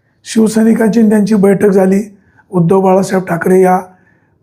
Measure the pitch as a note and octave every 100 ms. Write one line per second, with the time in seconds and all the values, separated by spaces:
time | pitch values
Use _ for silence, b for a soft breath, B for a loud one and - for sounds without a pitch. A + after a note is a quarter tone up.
0 | _ _ - A3+ A3 A3 A3 A3 A3 A3+
1 | G#3+ G#3+ G3+ G#3+ G3 G3 G#3 F#3+ F#3+ G3
2 | A3+ - b b b F3+ E3 G3 F#3+ F#3+
3 | F#3+ F#3 F#3 E3+ - F#3 F#3 F#3 - b
4 | b b b b